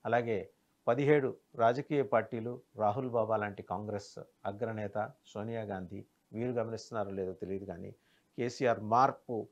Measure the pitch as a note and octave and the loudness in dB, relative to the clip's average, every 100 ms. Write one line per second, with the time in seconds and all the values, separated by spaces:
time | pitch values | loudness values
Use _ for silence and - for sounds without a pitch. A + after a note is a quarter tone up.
0 | A#2 A#2+ A#2 G#2 F2 _ _ _ - B2 | 2 0 2 -2 -4 _ _ _ 0 2
1 | C#3+ D3+ C3 - _ - A2+ B2+ C#3 D3 | 6 6 4 -4 _ 4 4 4 0 0
2 | C3 A2+ A2+ A#2 A2+ A#2+ _ G2+ G#2+ A#2+ | 4 2 2 -6 -6 -8 _ 0 0 2
3 | B2+ A#2 A2 A2 G#2 G2 - F#2 G#2 G2+ | 0 0 2 0 0 -6 -8 -6 -4 -6
4 | - - - _ G2 G2+ A2+ G#2+ G#2 G#2+ | -8 -16 -18 _ -10 -6 -6 -4 -4 -4
5 | A#2 - - G#2+ A2 A#2 G#2 F#2+ F2+ G2 | -6 -8 -12 -8 -6 -6 -6 -6 -8 -12
6 | - _ _ A2 B2 A#2+ A2+ A2+ - A2+ | -14 _ _ -6 -2 -2 -2 -6 -6 -4
7 | G2+ G2 F#2 F2+ F2+ F#2+ G2 F2 G2 - | -4 -2 -4 -6 -6 -6 -8 -10 -12 -16
8 | _ _ _ - A#2+ - B2+ A2 G#2+ A#2 | _ _ _ -4 -4 2 2 2 4 6
9 | C3 C3 - A2+ - | 6 4 -6 -6 -6